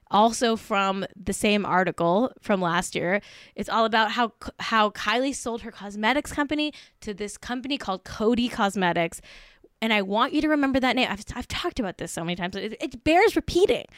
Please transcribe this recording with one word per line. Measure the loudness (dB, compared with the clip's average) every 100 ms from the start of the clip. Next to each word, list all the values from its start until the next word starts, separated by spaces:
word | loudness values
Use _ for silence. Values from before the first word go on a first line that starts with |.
| 0
also | 4 4 4 0 0
from | 0 0 2 0 -4 -8
the | -8
same | -2 2 2
article | 2 2 2 2 2 4 2 -2
from | -2 0
last | 2 0 -2
year. | -4 -2 -2 -4 -20 -16
It's | -10 -4
all | 0 2
about | 2 0
how, | 0 -2 -4 -16 -10
how | -2 2 2
Kylie | 0 -2 0 0
sold | -2 -6 -8
her | -10
cosmetics | -14 -12 -2 0 0 -2
company | -4 -2 -2 -4 -6 -20 _
to | -12
this | -8 -10 -10
company | -10 -8 -4 -6
called | -4 -8
Coty | -8 -2 2 2 0
Cosmetics. | 0 -2 2 0 2 0 -4 -20 -20 -20 _ -20 -6
And | 0
I | 0
want | 0 0 0
you | 2
to | 2
remember | 2 2 2
that | 2 2
name. | 0
I've, | -2 -8
I've | -10 -8
talked | -6 -6 -4
about | -4 -6
this | -8
so | -6
many | -4 -4
times. | -6
It, | -6 -8 -8
it | -10 -4
bears | 4 6 6
repeating. | 4 0 4 4 2 -4